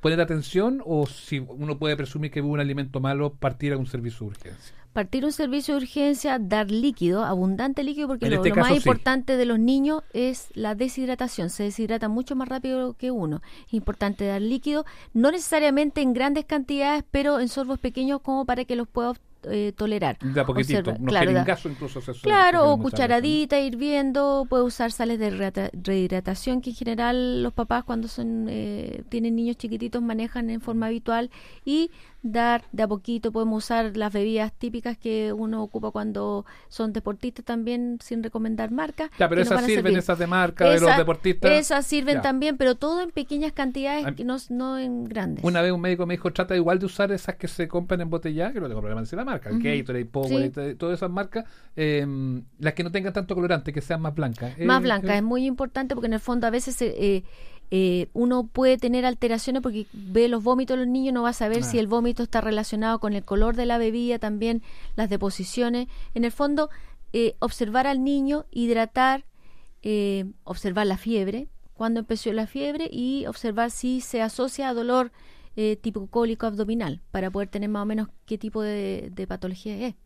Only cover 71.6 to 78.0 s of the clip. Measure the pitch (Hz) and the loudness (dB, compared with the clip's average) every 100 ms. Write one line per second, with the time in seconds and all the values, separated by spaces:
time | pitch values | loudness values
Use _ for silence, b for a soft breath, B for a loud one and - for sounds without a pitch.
71.6 | - - 226 226 220 226 - 214 220 269 | -20 -6 -2 -2 -2 -4 -2 -2 -4 -4
72.6 | 285 294 330 - 247 277 - 220 233 208 | -4 -4 -6 -4 -2 -2 -4 -6 -4 0
73.6 | 233 - 254 254 247 240 220 - 262 - | -2 -2 -4 -4 -4 -2 -2 -2 -4 -2
74.6 | 269 240 240 247 247 b b b b - | -4 -2 2 2 2 b b b b -2
75.6 | 214 214 226 208 196 233 233 226 226 208 | -2 0 -4 -6 -4 0 0 0 -4 -2
76.6 | 208 233 190 160 - 196 190 196 202 208 | -2 -2 -2 -6 -6 -4 -4 -2 -4 -4
77.6 | 208 208 208 214 | -4 -2 -2 -2